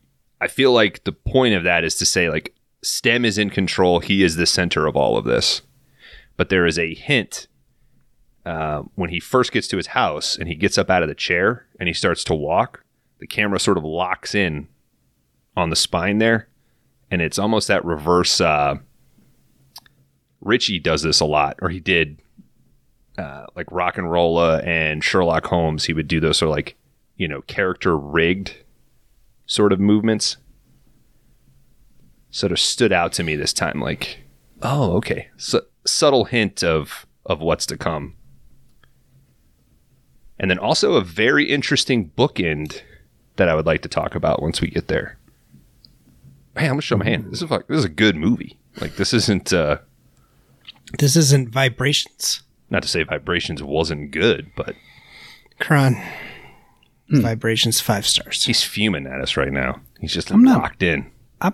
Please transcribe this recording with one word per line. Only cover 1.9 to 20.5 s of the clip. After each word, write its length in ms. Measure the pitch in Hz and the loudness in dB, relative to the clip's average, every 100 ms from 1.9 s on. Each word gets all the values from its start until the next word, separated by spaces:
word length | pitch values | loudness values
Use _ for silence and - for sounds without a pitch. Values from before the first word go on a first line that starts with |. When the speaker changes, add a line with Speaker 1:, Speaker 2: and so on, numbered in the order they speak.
| - | -2
Speaker 1:
to 100 | 92 | 0
say, 240 | 95 85 | 2 0
like, 240 | 78 - - _ _ | 0 -6 -16 _ _
stem 420 | - - 117 120 120 | -8 -2 0 2 2
is 120 | 101 | 0
in 120 | 101 | 0
control. 500 | 104 92 - 92 87 | 0 -2 2 4 4
He 240 | - 98 | 0 2
is 120 | 92 80 | 2 4
the 100 | 85 | 0
center 400 | - 87 - 76 | 0 0 0 0
of 80 | 76 | 2
all 220 | 60 57 | 0 0
of 80 | 55 | 0
this. 360 | 58 - - - _ _ _ - - - - | 0 0 -4 -8 _ _ _ -20 -20 -18 -6
But 120 | - | 0
there 160 | 95 85 | 2 2
is 120 | 80 | 0
a 160 | 82 | -4
hint, 540 | 80 - 135 95 - - _ _ _ _ _ _ _ _ _ 87 | -6 0 0 0 -10 -16 _ _ _ _ _ _ _ _ _ -10
uh, 380 | 80 78 76 - - | -6 -4 -6 -8 -6
when 140 | 85 | -4
he 100 | 85 | -6
first 320 | - 127 123 | 0 0 2
gets 160 | 110 - | -2 -2
to 80 | 95 | -4
his 100 | 82 | -4
house 500 | 127 101 73 - - | -2 -2 -2 -4 -6
and 100 | 80 | -6
he 80 | 80 | -2
gets 220 | 98 - | 0 0
up 120 | 90 | 2
out 120 | 92 | 2
of 60 | 78 | 0
the 60 | 73 | -4
chair 500 | - 87 98 120 - _ | -2 2 2 0 -8 _
and 80 | 87 | -4
he 60 | |
starts 300 | 80 95 82 - | 0 0 0 -2
to 80 | 80 | -2
walk, 480 | 73 85 120 - _ _ _ _ | 0 0 0 -6 _ _ _ _
the 80 | - | -8
camera 320 | - 104 95 | -2 0 0
sort 180 | - 90 | 2 0
of 60 | |
locks 500 | 78 82 90 92 - 107 | 0 -4 -4 -4 -4 0
in 320 | 90 73 76 _ _ _ _ _ _ _ _ - | 0 -2 -8 _ _ _ _ _ _ _ _ -4
on 120 | 85 | -2
the 60 | 80 | 0
spine 440 | - 87 90 104 | -2 -2 0 2
there. 280 | 113 113 - _ _ _ _ _ _ | 2 2 -2 _ _ _ _ _ _
And 100 | 90 | -4
it's 180 | 80 98 | -2 -2
almost 280 | 107 110 - | 0 0 0
that 160 | 98 | -2
reverse, 560 | 85 78 78 87 87 - | 0 -4 2 2 2 2
uh, 360 | 85 76 71 69 - _ _ _ _ _ _ _ _ - - _ _ _ _ _ | 2 2 0 -2 -10 _ _ _ _ _ _ _ _ -20 -20 _ _ _ _ _
Richie 380 | 98 | -2